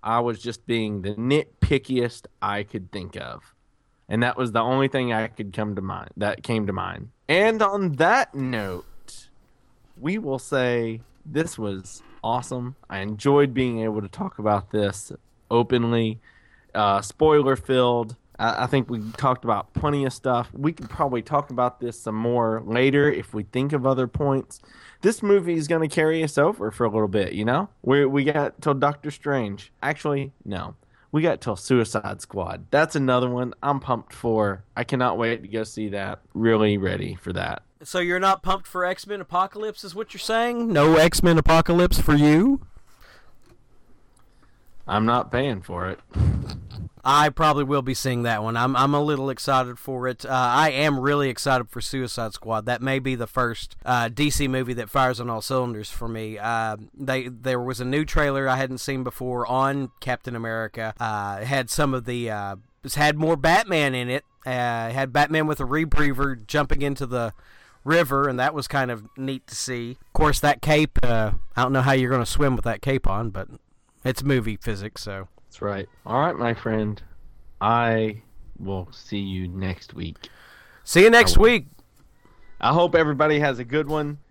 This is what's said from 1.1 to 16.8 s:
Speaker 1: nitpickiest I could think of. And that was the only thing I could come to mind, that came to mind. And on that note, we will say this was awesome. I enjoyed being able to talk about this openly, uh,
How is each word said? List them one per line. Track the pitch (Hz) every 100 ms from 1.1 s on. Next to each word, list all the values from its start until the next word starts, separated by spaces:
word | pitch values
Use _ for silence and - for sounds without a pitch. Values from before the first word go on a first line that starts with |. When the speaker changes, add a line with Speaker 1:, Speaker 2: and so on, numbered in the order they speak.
| 104
Speaker 1:
nitpickiest | 123 147 - _ - 139 135 127 120 - - _
I | 101 101
could | 101 107 92
think | 104 87 -
of. | 64 - _ _ _ _ _ _ -
And | 110
that | 123 -
was | 123
the | 110
only | 113 131 135
thing | 139 123
I | 113 110
could | - 104
come | 92 107 98
to |
mind, | 95 95 - -
that | 101 -
came | - 113 101
to |
mind. | 95 92 90 113 _ -
And | 165 214 220
on | 208 202 185
that | 139 165 247 240 139
note, | 131 120 98 90 - - - - - _ _ _ _ _ _ -
we | 143 208
will | 151 135
say | - 139 127 120 113 113 - _ -
this | 147 165 -
was | 107 95 95 - - -
awesome. | 110 123 123 127 123 131 _
I | 98
enjoyed | 98 107 139 143 143
being | 123 127 113
able | 110 107
to | 101
talk | - 190 -
about | 107 104 95
this | 107 101 - - - _ _ _
openly, | 117 117 123 117 117 113 110 _ _ _ _ _
uh, | 104